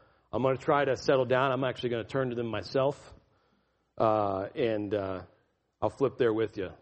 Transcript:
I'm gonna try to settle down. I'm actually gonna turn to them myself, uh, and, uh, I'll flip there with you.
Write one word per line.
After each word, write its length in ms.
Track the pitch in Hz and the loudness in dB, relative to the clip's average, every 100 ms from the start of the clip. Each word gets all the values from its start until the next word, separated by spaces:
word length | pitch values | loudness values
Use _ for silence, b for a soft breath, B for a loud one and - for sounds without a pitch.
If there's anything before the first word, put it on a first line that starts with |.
| b b b | b b b
I'm 100 | 110 | -2
gonna 140 | 131 131 | 0 0
try 300 | - 143 135 | 2 2 2
to 100 | 120 | 0
settle 300 | - 135 123 | 2 2 4
down. 260 | 127 135 | 2 2
I'm 120 | 127 | 0
actually 260 | 131 - 123 | -2 -4 -4
gonna 140 | 117 | -4
turn 260 | 107 135 127 | -2 -2 -2
to 60 | 117 | -2
them 100 | 117 | -4
myself, 520 | 104 - 135 139 - - - _ _ _ _ _ _ _ - | -6 -2 0 0 -2 -14 -20 _ _ _ _ _ _ _ 0
uh, 480 | 113 107 101 95 101 | 2 4 2 -2 -4
and, 400 | - 113 107 104 | -2 0 0 -2
uh, 260 | 104 95 92 90 _ _ _ _ - | -2 -2 -6 -10 _ _ _ _ -4
I'll 60 | 107 | -4
flip 300 | - 131 - | 0 -2 2
there 160 | 120 | 2
with 240 | 110 104 104 | 2 -2 -4
you. 100 | 90 - | -8 -8